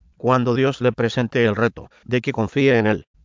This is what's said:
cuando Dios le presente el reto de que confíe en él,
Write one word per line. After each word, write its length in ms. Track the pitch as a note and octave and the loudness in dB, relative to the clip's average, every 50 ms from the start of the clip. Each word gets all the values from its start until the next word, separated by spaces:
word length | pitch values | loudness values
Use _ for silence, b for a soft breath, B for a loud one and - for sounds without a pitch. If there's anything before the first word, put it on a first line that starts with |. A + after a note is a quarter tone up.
| _ _ _ - | _ _ _ -6
cuando 360 | - A#2+ B2+ B2+ A#2+ B2 A#2+ | -2 0 0 2 2 0 0
Dios 280 | B2+ C3 C3+ C3+ - | 0 0 0 0 0
le 100 | B2 B2 | -2 -2
presente 520 | A2+ - A#2 A2+ - C3 A#2+ A2 - B2+ A#2 | 0 0 -2 -2 -2 -2 -4 -2 0 0 0
el 100 | A2 G#2 | 2 2
reto 340 | G2+ A#2 A2+ - - G#2+ b b b b | 0 0 -2 -2 -6 -14 b b b b
de 160 | - A#2+ B2+ | -4 -4 -4
que 100 | A#2 C#3 | -2 -4
confíe 460 | B2 A2+ A2 F#2+ - C#3 C#3 C3+ B2+ A2+ | -4 -4 -4 -2 0 0 2 4 4 4
en 80 | G#2+ | 4
él, 220 | G#2+ G#2+ C#3 - _ _ _ _ | 2 0 -2 -4 _ _ _ _